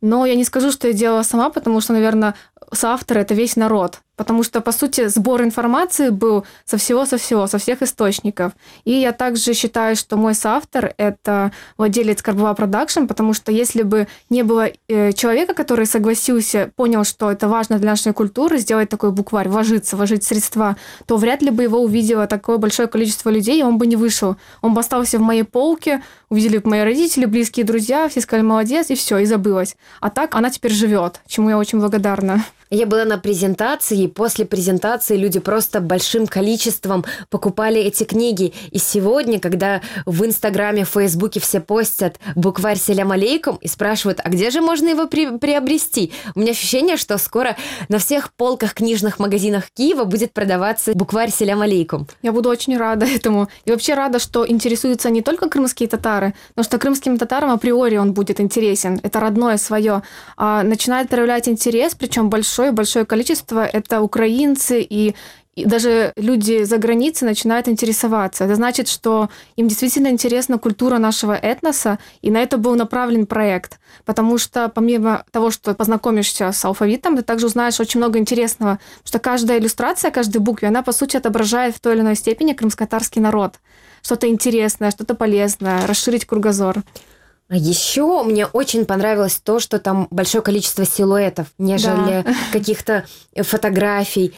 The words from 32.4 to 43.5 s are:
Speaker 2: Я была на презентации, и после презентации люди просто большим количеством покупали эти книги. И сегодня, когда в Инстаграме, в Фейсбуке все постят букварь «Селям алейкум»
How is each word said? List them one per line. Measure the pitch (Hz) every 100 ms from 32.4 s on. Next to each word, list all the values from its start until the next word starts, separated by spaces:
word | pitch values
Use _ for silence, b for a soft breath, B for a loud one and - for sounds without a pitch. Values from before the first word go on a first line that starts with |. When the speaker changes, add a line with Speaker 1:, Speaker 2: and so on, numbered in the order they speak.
| 220 B B
Speaker 2:
Я | 208 233
была | 220
на | 220 202
презентации, | 202 196 190 185 220 294 - 202
и | 185
после | 175 220 - 208
презентации | 190 180 185 208 233 - 208
люди | 196 185
просто | 170 214 214 214
большим | 170 185 - 226 220
количеством | 190 202 226 226 - 190 190 - B 196
покупали | 202 208 185 220 220
эти | 202 -
книги. | 220 220 240 196 185 B B
И | 196
сегодня, | - 208 190 262 240 214
когда | 175 180 196 196 B 196 170
в | 165
Инстаграме, | 220 214 220 202 208 208 196
в |
Фейсбуке | 202 196 165 214 208
все | - 202
постят | 165 214 226 - 185 - 208 156
букварь | 180 190 208 208
«Селям | - 196 196
алейкум» | 190 202 311 -